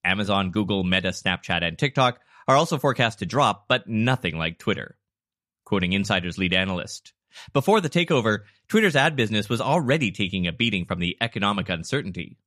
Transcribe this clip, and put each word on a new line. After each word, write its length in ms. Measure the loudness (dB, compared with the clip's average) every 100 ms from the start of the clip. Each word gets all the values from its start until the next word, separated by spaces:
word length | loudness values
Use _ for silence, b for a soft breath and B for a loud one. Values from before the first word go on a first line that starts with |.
Amazon, 480 | 0 0 0 0 0
Google, 320 | 0 0 0
Meta, 240 | 2 0 0
Snapchat, 560 | -2 -4 -4 -2 -2
and 160 | -2 -2
TikTok, 420 | -2 2 0 0 b b 2
are 80 | 2
also 220 | 2 0
forecast 400 | 0 2 0 -2
to 80 | -4
drop, 420 | 2 2 0 _
but 200 | -2 0
nothing 500 | 0 2 0 -2 -2
like 220 | -6 -4
Twitter. 360 | -4 -4 -6 -16 _ _ _ _ _ _
Quoting 300 | -4 0 2
Insider's 440 | 0 0 0 -2 -2
lead 160 | 0
analyst, 600 | 0 0 -4 -8 -14 -18 _ _ B B
"Before 300 | -2 2 2
the 80 | 2
takeover, 520 | -2 2 2 2 -2 b b _
Twitter's 280 | 2 4 4
ad 200 | 2 2
business 340 | 0 0 0
was 100 | -2
already 520 | 2 0 2 0 0
taking 340 | -2 -4 -2 -2
a 80 |
beating 320 | 0 -2 0 -4
from 140 | -4
the 180 | -4 -2
economic 480 | -4 0 -2 0 -4
uncertainty. 680 | -6 -4 -4 -4 -10 -12 -16